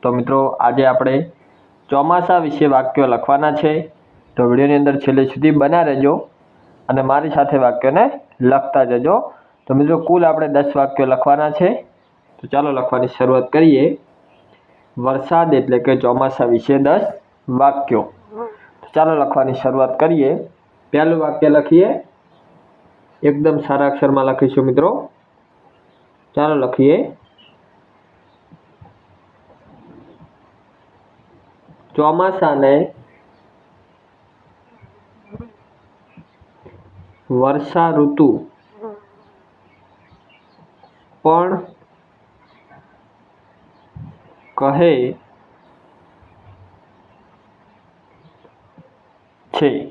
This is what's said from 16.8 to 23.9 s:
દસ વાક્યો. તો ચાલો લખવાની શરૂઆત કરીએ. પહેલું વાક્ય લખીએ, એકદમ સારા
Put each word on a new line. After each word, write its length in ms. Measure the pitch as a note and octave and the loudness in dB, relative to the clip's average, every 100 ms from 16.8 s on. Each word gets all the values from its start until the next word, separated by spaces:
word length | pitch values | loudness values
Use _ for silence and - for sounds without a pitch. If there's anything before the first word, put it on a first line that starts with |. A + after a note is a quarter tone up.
| C#3 | 2
દસ 160 | F3+ A3 - _ _ - B2+ | 0 -2 -8 _ _ -6 0
વાક્યો. 440 | C#3 C#3 - A2+ - - _ G#3+ A#3 - - _ | 0 0 -2 -2 -4 -14 _ -14 -14 -14 -20 _
તો 60 | - | -8
ચાલો 180 | D3+ D#3+ D#3 | 0 0 2
લખવાની 380 | C#3 D3 C3 C3 | 0 0 -2 -2
શરૂઆત 300 | C3+ C3+ B2+ - | -2 0 -2 0
કરીએ. 300 | D#3+ E3 C3+ E3+ - _ _ _ _ | 0 2 0 -2 -8 _ _ _ _
પહેલું 280 | C#3+ D#3+ E3 | -2 0 0
વાક્ય 280 | D3+ - D3+ D3 | -2 0 2 2
લખીએ, 320 | C#3+ E3 G3+ C#4+ - _ _ _ _ _ _ _ _ _ _ _ D3 | 4 4 4 0 -8 _ _ _ _ _ _ _ _ _ _ _ -2
એકદમ 280 | C#3+ D#3 D3 - | 0 0 0 -2
સારા 220 | C#3 C#3+ | 0 0